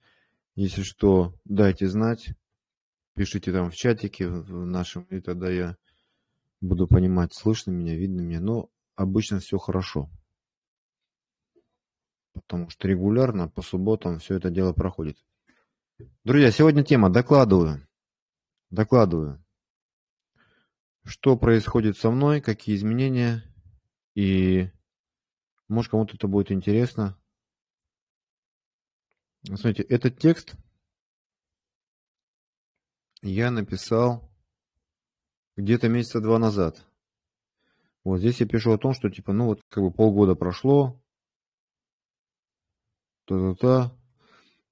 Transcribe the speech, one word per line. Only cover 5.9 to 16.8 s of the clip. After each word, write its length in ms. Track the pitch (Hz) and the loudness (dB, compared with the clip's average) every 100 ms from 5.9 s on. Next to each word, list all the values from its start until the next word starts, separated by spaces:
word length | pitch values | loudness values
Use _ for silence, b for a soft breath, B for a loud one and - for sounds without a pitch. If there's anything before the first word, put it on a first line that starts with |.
| _ _ _ _ _ _ - | _ _ _ _ _ _ -10
буду 260 | 90 90 90 | -4 0 4
понимать, 480 | 92 92 90 85 | 4 4 2 0
слышно 380 | - 110 107 - | -2 -2 -2 -4
меня, 240 | 87 85 82 | -6 -4 -4
видно 240 | 95 92 | -4 -4
меня. 200 | 85 85 | -6 -6
Но 300 | 98 117 - _ _ | -4 -6 -8 _ _
обычно 460 | - 95 104 - 98 | -6 -2 -2 -2 -6
всё 180 | - 95 | -4 -8
хорошо. 500 | - 92 92 76 71 - _ _ _ _ _ _ _ _ _ _ _ _ _ _ _ _ _ _ _ _ _ | -4 -4 -4 -8 -8 -14 _ _ _ _ _ _ _ _ _ _ _ _ _ _ _ _ _ _ _ _ _
Потому 340 | - - 87 85 | -20 -10 -8 -8
что 160 | - 95 | -6 -2
регулярно 600 | 92 98 113 131 101 82 | 0 0 2 0 0 -6
по 140 | - | -8
субботам 580 | 87 92 98 110 90 82 | -8 -4 -2 -2 -2 -8
всё 160 | - 95 | -6 -4
это 120 | 90 | -4
дело 240 | 87 92 | -2 -2
проходит. 440 | 80 92 - 78 - _ _ _ _ _ _ _ _ - _ | 0 -4 -4 -10 -10 _ _ _ _ _ _ _ _ -20 _
Друзья, 300 | 113 143 131 | 0 4 6
сегодня 320 | 107 156 147 | 6 6 6